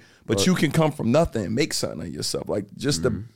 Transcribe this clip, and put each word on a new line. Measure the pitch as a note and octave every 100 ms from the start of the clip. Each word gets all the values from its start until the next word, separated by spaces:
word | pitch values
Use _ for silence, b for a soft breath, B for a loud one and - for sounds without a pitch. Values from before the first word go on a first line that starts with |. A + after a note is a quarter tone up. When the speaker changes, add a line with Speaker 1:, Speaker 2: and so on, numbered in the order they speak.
| b b
Speaker 1:
but | b G#2+
Speaker 2:
Right. | D#3+
Speaker 1:
you |
can | F3 D#3
come | C#3+ D#3
from | D3 A2
nothing | C3+ E3 A2+
and | F#2+
make | A2+ D#3
something | - - A#1
of | E2
yourself. | C2 - - -
Like, | G2 G2 -
just | C3 D3
Speaker 2:
Mm-hmm. | B2 G#2 A#2